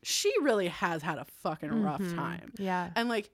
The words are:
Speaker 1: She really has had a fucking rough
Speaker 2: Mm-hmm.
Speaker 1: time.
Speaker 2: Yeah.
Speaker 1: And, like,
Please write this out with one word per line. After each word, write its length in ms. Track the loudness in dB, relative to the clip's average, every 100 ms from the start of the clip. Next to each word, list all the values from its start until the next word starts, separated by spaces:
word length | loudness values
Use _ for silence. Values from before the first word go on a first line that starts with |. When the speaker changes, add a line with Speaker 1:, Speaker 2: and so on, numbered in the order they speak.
Speaker 1:
She 280 | -2 0 2 4
really 260 | 4 4 2
has 340 | 0 0 0
had 160 | -2 -4
a 60 |
fucking 580 | -6 -6 -4 -4 -2 0
rough 180 | 2 0
Speaker 2:
Mm-hmm. 160 | -2 -2
Speaker 1:
time. 360 | -4 -6 -10 -6
Speaker 2:
Yeah. 320 | -2 0 0
Speaker 1:
And, 140 | -2 0
like, 220 | 0 -4